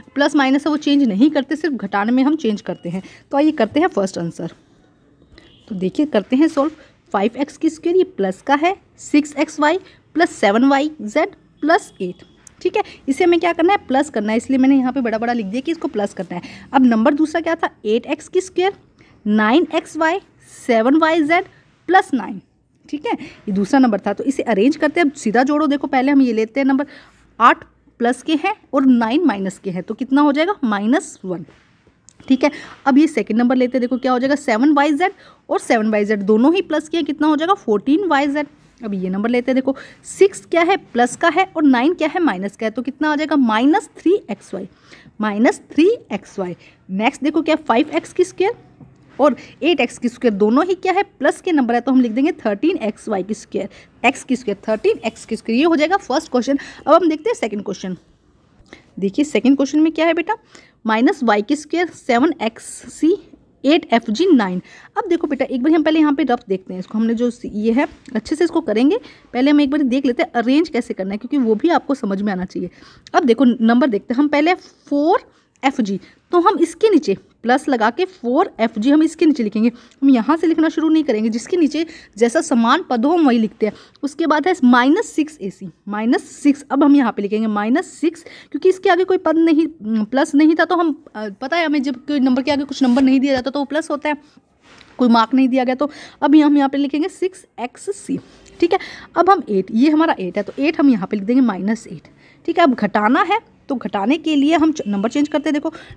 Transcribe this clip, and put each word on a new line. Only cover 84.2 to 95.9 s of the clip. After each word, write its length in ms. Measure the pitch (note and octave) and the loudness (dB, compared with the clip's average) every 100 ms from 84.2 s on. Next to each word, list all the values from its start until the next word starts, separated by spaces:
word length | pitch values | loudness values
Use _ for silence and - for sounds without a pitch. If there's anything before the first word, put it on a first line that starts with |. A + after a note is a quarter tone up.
| E4 | 0
बाद 200 | D4+ D4+ | 0 0
है 60 | F#4 B3 | 2 4
माइनस 440 | C4 C4+ F4+ A4+ | 4 4 2 0
सिक्स 280 | - D4+ - | -4 -6 -6
ए 100 | G3 | -12
सी, 200 | - F#3+ - - | -12 -16 -16 -12
माइनस 420 | G#3 A3+ D#4 - | -4 0 -2 -2
सिक्स, 320 | - C#4+ C#4 - | -2 0 0 -2
अब 120 | C4+ | 2
हम 120 | C#4+ C#4+ | 4 4
यहाँ 160 | A#3 | 2
पे 100 | G3 | -2
लिखेंगे 260 | G3+ G#3+ A3 | -4 -2 -2
माइनस 420 | G#3 G#3+ C#4 F4+ | -2 0 -2 -2
सिक्स, 320 | - D#4+ E4 - - - | -4 -4 -4 -12 -20 -12
क्योंकि 180 | C#4+ F#4 | 0 0
इसके 200 | F#4 G4 | 2 2
आगे 140 | F4 | 2
कोई 140 | F#4 F#4 | 2 0
पद 180 | D#4+ D#4+ | 0 2
नहीं, 280 | E4 D4+ D#4+ - G#3+ A3 G#3+ | 2 2 0 -6 -6 -4 -2
प्लस 300 | B3+ D#4 C#4 | -2 2 4
नहीं 200 | D#4 E4 | 4 4
था, 100 | E4 | 0
तो 100 | F4 | 0
हम, 200 | E4+ C#4 - G#3+ | 0 -2 -10 -12
अ, 120 | G#3+ | -12
पता 260 | G3 C4 E4+ | -10 -4 -2
है 80 | D#4+ | 0
हमें 160 | D4 | 0
जब 220 | C4+ C4+ - | -2 -6 -4
कोई 140 | D4 | 0
नंबर 220 | C4 B3+ | 2 0
के 80 | C#4 | 0
आगे 120 | C#4+ C#4+ | -2 -4
कुछ 180 | C4+ | -2
नंबर 180 | C4 A#3+ | 2 4
नहीं 180 | C4+ C4+ | 4 4
दिया 140 | C#4 | 2
जाता 160 | C4 B3+ | 0 -2
तो 100 | C#4+ | -6
वो 60 | C#4 | -4
प्लस 220 | D4 D#4+ | -4 -4
होता 180 | D4 D4+ | -4 -4
है, 80 | D4 - _ _ _ _ - - - | -6 -10 _ _ _ _ -20 -20 0
कोई 100 | B3 | 2
मार्क 240 | A#3 A3+ | 4 2
नहीं 140 | C4 C4 | 2 2
दिया 140 | B3+ | 0
गया 120 | B3 B3+ | -2 -2
तो। 140 | C#4+ | -4